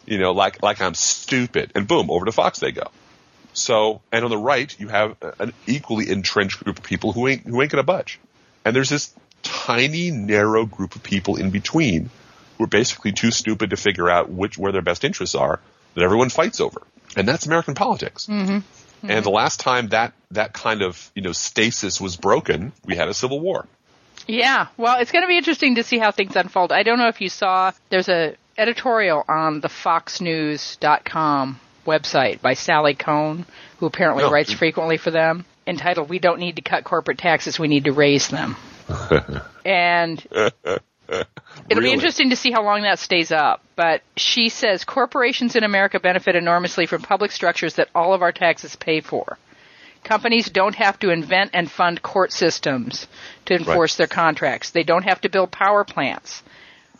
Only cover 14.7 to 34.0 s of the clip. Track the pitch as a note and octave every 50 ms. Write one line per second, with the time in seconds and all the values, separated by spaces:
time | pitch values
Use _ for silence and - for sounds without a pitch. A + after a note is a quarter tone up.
14.7 | F#2+ F#2+ E2 F2 F2 - - C3+ - - - - - C#2+ C2+ C#2+ - - - _
15.7 | _ _ _ _ _ E2+ F2+ F#2 G#2 A#2 B2+ B2 - - E3 A3+ - - D2 -
16.7 | - - - _ _ _ _ - - G2 F#2+ A2 D3 D#3+ - C#3+ D#3+ E3+ E3 -
17.7 | C#3 D#3+ G3+ B3 G3+ - - - - - - G#3+ G#3 G#3 F#3+ F#3+ G3 G#3 G3 -
18.7 | _ - - _ _ _ - - G#2 A2 G#2 G#2 G2 G#2+ B2+ D#3+ - - - C3+
19.7 | B2+ B2 A#2 G2+ A2 A2 A#2 A#2+ - _ _ _ F#2 G#2+ G#2+ G#2 - - - A#2
20.7 | A2 G#2 G2 F#2 F2 - - - _ G2+ F#2 F2+ F2 - - - - A#2 A2 A#2
21.7 | - - G#2+ F#2+ - - G2 F#2+ F2 D#2+ - G2 A2+ D#3 - - D#2+ D#2 F#2+ -
22.7 | - _ - F#2 E2+ E2+ D#2 F2+ G#2 - B2+ B2+ C#3 D3 E3 F#3+ E3+ A#2 - -
23.7 | _ _ _ _ _ _ _ _ _ - - - A3 A#3+ A#3 C4+ C4+ A3 E3 -
24.7 | - - A3+ A#3 B3+ B3 B3 - - F4 F#4 F4+ F4 F4 C4+ E4 D#4 - D#4 C#4
25.7 | A#3+ A#3 A#3 - B3 A3+ A3 G#3 - - G3 F#3+ F3 G3 F3+ F3+ - F#3+ F3+ E3+
26.7 | C#3+ F#3 G#3 A3+ A#3 B3 A#3+ A3+ - - G3+ F3 - - G#3 F#3 F#3 F#3 F#3 F#3+
27.7 | - _ _ _ F#3+ F#3 F#3 - F3+ E3 D#3+ D3+ - - _ _ _ - G#3+ A#3
28.7 | A#3 - - C4 A3+ A3 G#3 F3+ D#3 D3 - - D#3 D#3 D#3+ D#3 D3+ D3+ D#3 D#3
29.7 | - - - F#3+ E3 E3 - - - - F#3 E3+ D#3+ D#3+ D#3 D3+ D3+ D3 - -
30.7 | - - D3+ D3+ D3+ - - - - E3 D#3 D3+ C#3+ C#3 C3 C3+ C3 - - _
31.7 | _ _ - D#3+ D#3 D#3 C#3+ - - C#3+ B2+ G#2 - - - - C3 - - -
32.7 | E3 D3+ D3+ D3 C#3+ - - D#3+ D3+ D3+ D3+ D#3 D#3 F3 F3 - - - - -
33.7 | - - F3 D3+ - -